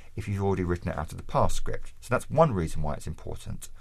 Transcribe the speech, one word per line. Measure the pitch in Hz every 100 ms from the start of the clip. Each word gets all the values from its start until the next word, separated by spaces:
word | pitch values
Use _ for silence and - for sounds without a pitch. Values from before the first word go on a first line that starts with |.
| - -
if | 104
you've | 98
already | 98 92
written | 87 87 85
it | 82
out | 78
of | 87
the |
past | - 143 107 -
script. | - - - -
So | -
that's | 123 -
one | 123 160
reason | 98 80 78
why | 76
it's | 69 -
important | 78 82 80 - - - -